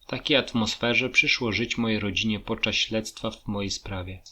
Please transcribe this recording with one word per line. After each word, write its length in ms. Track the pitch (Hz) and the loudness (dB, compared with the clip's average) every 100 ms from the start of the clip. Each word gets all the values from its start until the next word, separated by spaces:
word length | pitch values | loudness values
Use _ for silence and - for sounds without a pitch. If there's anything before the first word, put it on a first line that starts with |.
W 60 | - | -8
takiej 300 | 131 - 135 | -6 2 4
atmosferze 720 | - 120 107 - 117 117 127 | 4 0 0 0 2 2 2
przyszło 420 | - 143 - 120 | 2 4 2 2
żyć 260 | 101 117 - | 0 0 0
mojej 220 | 113 107 | 0 2
rodzinie 400 | 101 92 110 107 | 0 0 0 0
podczas 340 | - 113 110 | -2 -2 0
śledztwa 560 | - - 110 107 - 113 | 0 0 -2 -4 -6 -6
w 160 | - - | -6 -6
mojej 240 | 101 98 | -4 -2
sprawie. 520 | - - 95 90 92 - | -4 -6 -6 -8 -12 -16